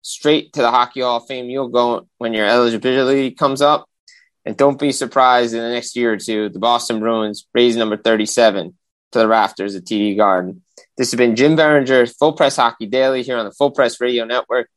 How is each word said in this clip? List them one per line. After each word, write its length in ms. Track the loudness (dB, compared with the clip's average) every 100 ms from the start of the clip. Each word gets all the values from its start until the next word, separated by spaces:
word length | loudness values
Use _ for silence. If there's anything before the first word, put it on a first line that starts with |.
Straight 520 | -16 -4 0 0 -2
to 80 | -2
the 100 | 2
Hockey 300 | 2 0 -2
Hall 160 | -4 -4
of 100 | -6
Fame 220 | -12 -8
you'll 200 | -8 -2
go 380 | 0 0 -2 -8 _
when 160 | -6
your 140 | -2 2
eligibility 840 | 2 2 0 0 0 0 0 -2
comes 300 | -2 -2 0
up. 260 | 0 0 -6 _ _ _ _ _ -12
And 100 | 0
don't 240 | 0 2
be 140 | -4
surprised 600 | -4 -4 2 4 4 2
in 60 | -2
the 120 | -4
next 260 | -6 -6 -2
year 160 | -2
or 40 | -2
two, 300 | -4 -4 -4
the 100 | -2
Boston 440 | 0 0 -2 -4
Bruins 440 | -2 -2 -4 -8 _
raise 220 | 2 2 2
number 220 | -2 -2
thirty-seven 800 | 0 0 0 2 2 2 -8 _ _ _ _
to 80 | 0
the 80 | 2
rafters 480 | 2 0 -4 -10 -10
at 100 | -6
T 120 | -2
D 180 | -2 2
Garden. 460 | 2 2 -2 -12 _ -20 _ -6
This 160 | -4
has 60 | 2
been 180 | 2 4
Jim 220 | 2 4
Berenger, 500 | 4 2 4 2 2
Full 240 | 0 -2
Press 240 | 2 0 2
Hockey 300 | -2 -2 -6
Daily 380 | -2 0 -2
here 120 | -4 -6
on 80 |
the 80 | -6
Full 200 | -2 -2
Press 280 | 0 -2 0
Radio 240 | -2 -2
Network. 460 | -2 -6 -2 -4 -4